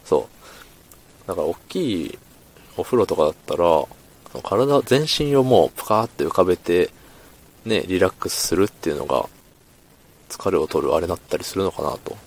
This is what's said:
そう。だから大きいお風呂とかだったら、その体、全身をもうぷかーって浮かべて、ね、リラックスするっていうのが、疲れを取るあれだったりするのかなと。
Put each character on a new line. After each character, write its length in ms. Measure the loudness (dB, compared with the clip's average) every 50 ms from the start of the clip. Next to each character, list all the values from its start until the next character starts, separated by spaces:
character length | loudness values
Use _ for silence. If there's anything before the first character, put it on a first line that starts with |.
| _
そ 240 | 0 0 0 0 -4 -18 -20 -20 -20 -20 -20 -20 -20 -20 -20 -20 -20 -20 -20 _ -20 -20 -18 -10
う。 20 | -8
だ 60 | -6
か 80 | -4
ら 40 | -2
大 80 | -4 -4 -6 -12 -10
き 380 | -6 -4 -4 -2 -4 -4 -6
い 120 | -8 -12 -18 _ -20 -20 -20 _ -20 _ -20 -20 -14 -8
お 60 | -8
風 140 | -4 0 2
呂 100 | 2 2
と 80 | 2 2
か 100 | 2 2
だ 40 | 0
っ 40 | 0
た 200 | _ _ -6 -2
ら、 40 | 2
そ 300 | 4 4 4 2 2 -2 -12 -20 -20 -20 -20 -20 -20 -18 -16
の 80 | -14
体、 380 | -6 -2 0 0 2 2 2 0
全 200 | 2 2 2 2
身 340 | 2 0 -2 -2 -2 2 2
を 80 | 2 4
も 220 | 6 6 4 4
う 40 | 4
ぷ 140 | 0 -8 -2
か 180 | 0 0 0
ー 20 | 0
っ 20 | -2
て 160 | -4 -4 -4
浮 60 | 0
か 140 | 2 2 4
べ 120 | 4 2
て、 340 | 0 0 0 2 2 2 0 -4 -16 -20 -20 -20 -20 -20 -20 -20 -20 -20 -20 _ -14 -6
ね、 180 | -2 -2 -2 0
リ 140 | 0 0 2
ラ 100 | 2 0
ッ 20 |
ク 160 | 0 -4 -8 -8
ス 60 | -6
す 220 | -4 -4 -2 2
る 80 | 0 0
っ 40 | 0
て 200 | -2 -6 -6 -4
い 60 | -4
う 20 |
の 100 | -4 -4
が、 220 | -2 -2 -2 -2 -4 -12 -20 _ -20 _ _ _ _ _ _ _ _ -20 _ _ _ _ _ _ _
疲 220 | -18 -6 -4 0
れ 80 | 0 0
を 80 | 0
取 200 | 0 -2 -2 0
る 80 | 2 0
あ 60 | 0
れ 60 | 0
だ 80 | -2 -6
っ 60 | -6
た 160 | -6 -8 -6
り 80 | -6 -6
す 120 | -6 -4
る 80 | -4 -4
の 60 | -4
か 120 | -4 -4
な 80 | -6 -6 -6 -8
と。 180 | -12 -14 -14 -14 -18